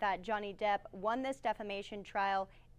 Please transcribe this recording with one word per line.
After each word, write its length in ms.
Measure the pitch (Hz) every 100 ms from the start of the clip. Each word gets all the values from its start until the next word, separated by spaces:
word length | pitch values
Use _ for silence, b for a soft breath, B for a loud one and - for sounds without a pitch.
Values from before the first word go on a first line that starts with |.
that 220 | 208 185
Johnny 340 | 185 214 208 190
Depp 200 | 208 202 -
won 300 | 190 202 233
this 140 | 262 269
defamation 680 | 233 214 208 196 202 208
trial 460 | 190 208 196 196 190 B B